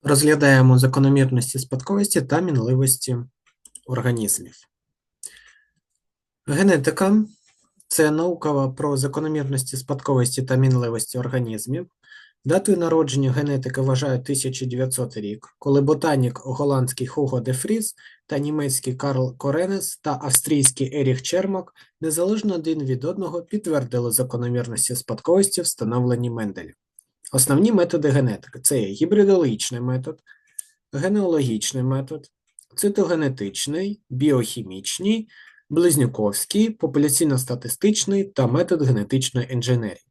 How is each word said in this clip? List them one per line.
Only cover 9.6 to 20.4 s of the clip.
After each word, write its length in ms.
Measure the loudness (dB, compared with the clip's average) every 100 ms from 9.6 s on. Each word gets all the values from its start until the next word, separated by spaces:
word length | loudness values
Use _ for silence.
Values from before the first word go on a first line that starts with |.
| -4 -8
спадковості 680 | -6 -6 0 2 2 -2
та 140 | 0 2
мінливості 600 | 4 4 0 -4 -4 -6
організмів. 680 | -2 -2 -4 -6 -6 -8 -8 _ _ -20 -20 _
Датою 340 | 0 0 2 0
народження 540 | 2 2 2 0 0
генетики 480 | 0 -2 -2 -4 -2
вважають 440 | 0 0 0 -2
тисяча 420 | -2 -4 -4 -4 -6
дев'ятсотий 560 | -2 -4 -2 -6 -6
рік, 340 | -8 -10 -14 _
коли 220 | 2 2
ботанік 580 | 4 2 2 2 0 -2
голландський 680 | -10 -4 0 0 0 -4 -6
Хуго 340 | -2 -2 -2
де 140 | -4
Фріс 400 | -6 -2 -2 -4 -10 -20 _ _
та 120 | -4
німецький 560 | -2 -2 -2 -4 -4
Карл 420 | -4 -2 -2 -2 -4
Коренес 600 | -2 0 -2 -2 -6 -8
та 220 | -6 -6
австрійський 800 | 0 0